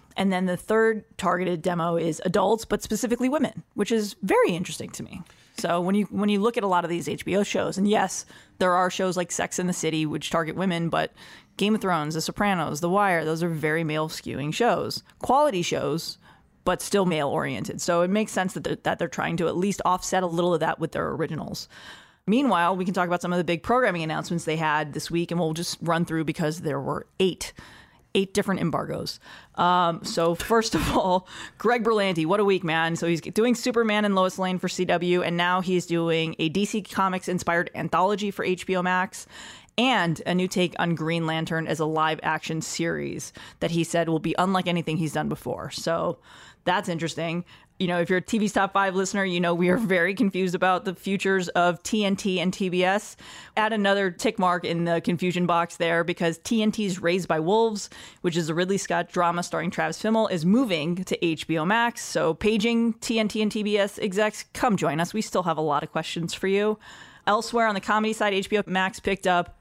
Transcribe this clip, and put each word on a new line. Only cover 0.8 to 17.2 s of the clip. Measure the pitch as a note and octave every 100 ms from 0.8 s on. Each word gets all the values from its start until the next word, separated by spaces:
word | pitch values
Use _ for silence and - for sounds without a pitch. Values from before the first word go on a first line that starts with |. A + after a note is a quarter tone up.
| A3 A3 - -
targeted | F3+ F3 F3+ F3+
demo | F3+ F3 E3 E3+
is | E3 D3+
adults, | F#3 G3+ F#3+ A3+
but | - G#3
specifically | - G#3+ A#3+ A#3+ B3+
women, | D4 C4 - -
which | - G3+
is | A3+ G#3 -
very | F#3+ A4+ A4+
interesting | E3+ F3+ D#3 A2+
to | -
me. | - F#3+ - - - -
So | E3+ E3+
when | F3+
you, | G3+ G#3
when | G3 G#3
you | G#3
look | G#3+ A#3
at |
a | G3+
lot | F3
of | E3+
these | E3+ C#3+
H | - -
B | F#3+
O |
shows, | G3+ - F#3+ E3+
and | G3+
yes, | G#3 F#3 - - - - -
there | F#3
are | F3+ F#3
shows | - F#3+ F3+
like | F3+
Sex | - E3+ -
and | F3
the |
City, | F3 D#3+ D#3+ D3+
which | D3+ -
target | D#3+ D#3+ D#3+
women, | F#3+ E3+ E3+
but | D#3 D#3+ - - - - -
Game | G3+ G#3+
of |
Thrones, | F#3+ F3 D3 D#3
The |
Sopranos, | - - G#3 F#3 D3+ D3
The | E3+
Wire, | F#3+ G3+ E3+
those | D#3 D#3+
are | E3+
very | D#3+ D#3 D#3+
male | E3 D3+ D#3
skewing | - - - D3
shows. | D#3 A#3 F3 A2+ - - -
Quality | - B3+ D4+ F#3+
shows, | E3+ D3+ C#3+ D#3 - - - - _ _
but | - F3+
still | - G3+ F#3
male | D#3+